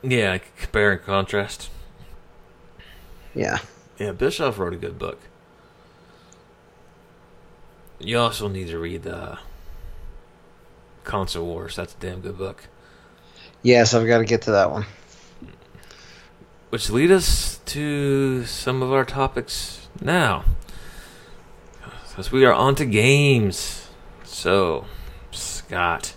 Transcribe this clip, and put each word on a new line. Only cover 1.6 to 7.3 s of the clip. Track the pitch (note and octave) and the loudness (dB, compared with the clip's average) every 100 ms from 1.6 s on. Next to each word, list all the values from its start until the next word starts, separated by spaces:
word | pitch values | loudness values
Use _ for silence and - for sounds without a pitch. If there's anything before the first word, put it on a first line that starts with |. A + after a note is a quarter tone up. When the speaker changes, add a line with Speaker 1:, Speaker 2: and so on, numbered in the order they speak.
| - - - - - - - - - - - - - - - - - | -14 -16 -18 -20 -20 -20 -20 -20 -20 -20 -20 -20 -20 -20 -20 -20 -12
Speaker 2:
Yeah. | - - - - - - - | -6 -4 -4 -8 -20 -20 -10
Speaker 1:
Yeah, | G#2 | -8
Bischoff | F#2 C3 F3 D3 G2+ | -2 -2 0 -4 -2
wrote | F2 | -4
a | F2+ | -4
good | - - | -8 -8
book. | - - - - _ _ - _ - _ - - - - _ _ _ _ - _ _ _ _ | -10 -10 -18 -20 _ _ -20 _ -20 _ -20 -20 -20 -20 _ _ _ _ -20 _ _ _ _